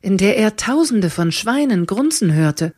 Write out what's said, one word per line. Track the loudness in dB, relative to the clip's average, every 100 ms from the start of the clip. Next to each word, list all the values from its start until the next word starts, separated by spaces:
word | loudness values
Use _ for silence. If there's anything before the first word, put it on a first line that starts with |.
in | 0 2
der | 2 2
er | 0 -2
Tausende | -2 0 2 0 0
von | 0 -2
Schweinen | -2 -2 0 0 0 -2
grunzen | -2 -2 0 0
hörte. | 2 0 0 -6